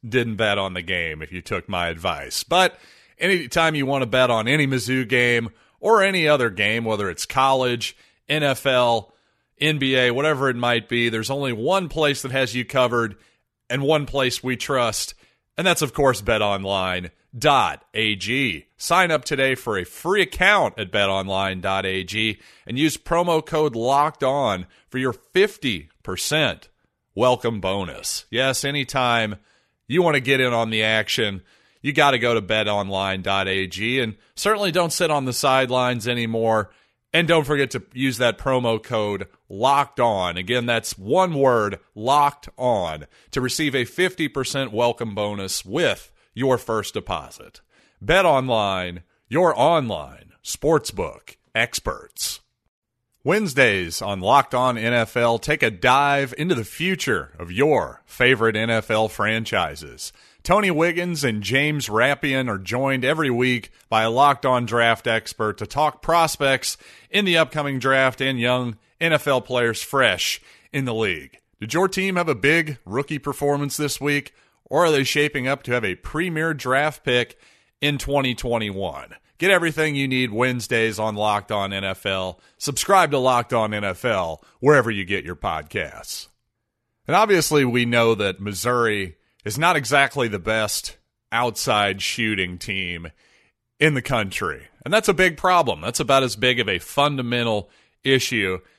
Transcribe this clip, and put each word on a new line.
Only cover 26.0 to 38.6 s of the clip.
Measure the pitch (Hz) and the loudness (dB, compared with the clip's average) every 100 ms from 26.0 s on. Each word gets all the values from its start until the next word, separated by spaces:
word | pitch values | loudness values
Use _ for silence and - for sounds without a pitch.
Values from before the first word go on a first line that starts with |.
percent | - 92 - 151 139 80 - _ _ _ _ | -10 -6 -2 0 0 -2 -12 _ _ _ _
welcome | - 127 123 120 110 | 0 2 2 0 -4
bonus. | 92 98 90 65 - - - | -4 -4 -6 -8 -10 -10 -6
Yes, | 113 135 127 | -2 -2 -2
anytime | 139 143 127 139 123 117 110 101 _ _ _ _ - | -4 -4 -4 -2 0 0 -2 -6 _ _ _ _ -2
you | 156 | 2
want | 175 | 4
to | 143 | 2
get | 127 135 | 2 2
in | 127 | 2
on | 117 113 | 0 0
the | 110 | 0
action, | 107 110 107 - 107 95 - _ _ _ | 2 0 0 -2 -2 -4 -14 _ _ _
you | 139 | -4
gotta | 147 143 127 | 2 4 4
go | 120 | 2
to | 113 | 0
Bet | 92 110 104 | 0 -2 0
online | 101 98 98 95 95 | -2 -2 -2 -2 -4
dot | 92 98 95 | -2 -2 0
A | 95 95 | -2 -4
G, | 92 110 131 | -6 -4 -2
and | 117 104 _ | -2 -6 _
certainly | - 202 214 202 | -4 0 0 0
don't | 165 170 | 0 0
sit | - 170 | 0 0
on | 147 131 | 0 -2
the | |
sidelines | 120 143 131 127 127 123 123 113 | 0 2 4 2 2 0 -2 -2
anymore. | 120 113 113 113 110 101 _ _ _ _ | -2 -2 0 2 2 0 _ _ _ _
And | 160 165 | 0 4
don't | 165 | 2
forget | 135 147 135 | 2 0 0
to | 120 - | -4 -10
use | 127 135 113 | -4 -2 2
that | 120 104 | 2 2
promo | 135 131 | 0 0